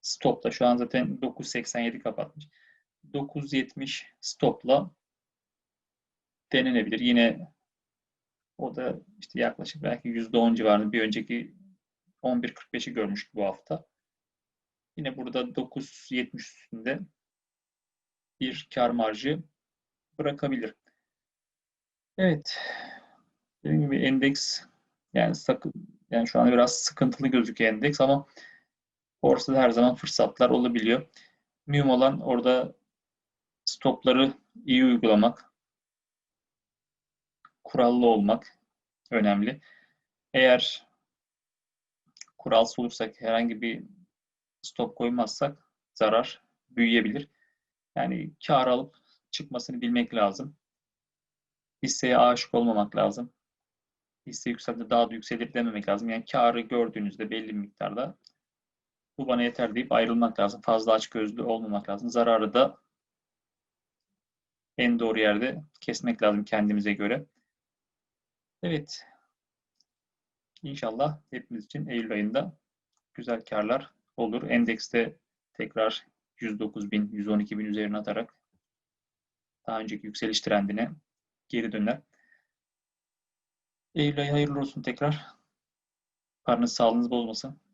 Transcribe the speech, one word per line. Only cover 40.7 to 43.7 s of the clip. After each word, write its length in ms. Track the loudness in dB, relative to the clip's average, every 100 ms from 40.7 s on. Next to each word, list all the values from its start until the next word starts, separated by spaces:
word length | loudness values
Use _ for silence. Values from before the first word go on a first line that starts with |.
| -6 _ _ _ _ _ _ _ _ _ _ _ _ _ _ -20 _
kuralsız 400 | 0 2 2 0
olursak, 420 | -8 -6 -8 -6
herhangi 420 | -2 0 -2 -4
bir 220 | -6